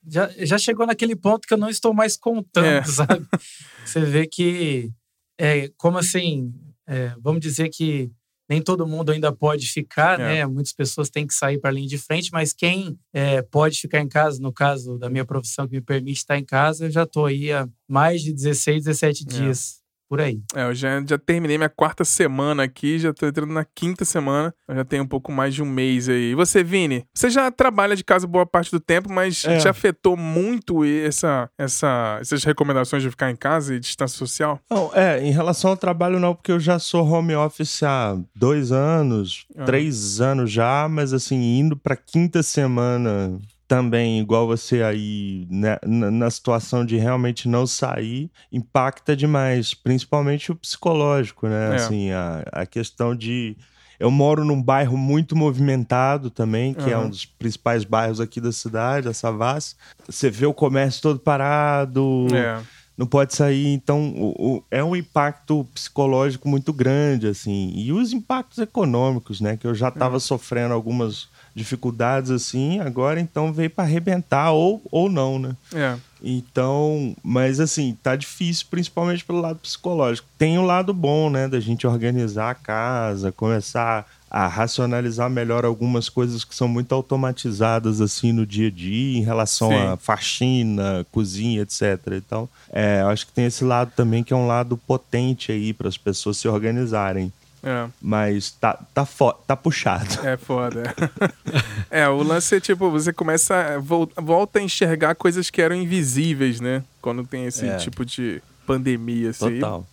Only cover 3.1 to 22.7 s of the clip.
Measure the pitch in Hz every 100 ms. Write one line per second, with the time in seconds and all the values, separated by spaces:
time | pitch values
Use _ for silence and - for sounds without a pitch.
3.1 | 180 151 190 - - - - - 165 151
4.1 | 143 160 - 175 175 160 131 117 117 _
5.1 | _ _ - 151 147 139 _ 170 180 175
6.1 | 185 175 143 123 127 - _ - 131 123
7.1 | 120 117 160 156 139 160 - 160 147 127
8.1 | - _ _ _ 151 156 185 160 156 151
9.1 | 156 151 131 151 147 127 - - - 160
10.1 | 180 120 156 143 135 143 - 135 - 147
11.1 | 151 147 - 139 143 139 135 139 143 -
12.1 | 160 175 165 151 - 170 185 185 - _
13.1 | 139 139 135 117 147 156 151 - 151 147
14.1 | 151 156 135 135 120 143 139 123 123 123
15.1 | 131 120 135 123 - 139 131 123 135 131
16.1 | 135 - 143 139 135 147 156 160 156 165
17.1 | 151 147 139 147 147 127 _ _ 135 160
18.1 | 175 151 147 143 143 - 156 151 151 156
19.1 | 147 139 123 135 127 - - _ _ _
20.1 | 139 147 110 104 139 123 123 135 139 139
21.1 | 147 - 170 160 151 156 - 151 - 170
22.1 | - 160 135 143 147 131